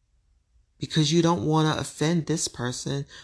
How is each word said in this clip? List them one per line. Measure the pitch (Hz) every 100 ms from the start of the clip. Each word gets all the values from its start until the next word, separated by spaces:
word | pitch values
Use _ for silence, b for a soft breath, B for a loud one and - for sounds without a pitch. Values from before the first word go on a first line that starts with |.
| _ _ _ _ _ _ _ _
because | 135 - 147
you | 170
don't | 165 175 156
want | 156 156
to | 131
offend | 135 - 151 170 147
this | 160 -
person | - 120 123 - 139 143 B